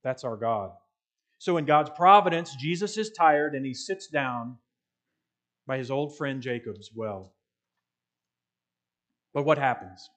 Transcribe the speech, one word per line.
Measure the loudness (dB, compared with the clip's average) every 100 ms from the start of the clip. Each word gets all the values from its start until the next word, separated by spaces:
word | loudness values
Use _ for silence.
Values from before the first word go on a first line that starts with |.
That's | -6 -6
our | -8
God. | -4 -2 -2 -4 -14 _ _ _ _ _ _
So | -2 0
in |
God's | 4 4 2
providence, | 4 8 8 8 -2 -4
Jesus | -6 -4 -2 -4 -4
is | -8
tired | 2 4 4 0
and | -4
he | -6
sits | -8 -8 -10 -4
down | -4 -2 -6 -10 -14 _ _ _ _ _ _ _ _ _ _
by | -8 -6
his | -4
old | -4 -4 -6
friend | -6 -6
Jacob's | -6 -6 -8 -14 -14
well. | -10 -8 -8 -14 _ _ _ _ _ _ _ _ _ _ _ _ _ _ _ _ _ _ _ _
But | -2
what | 2 2
happens? | 2 -2 -8 -20 -20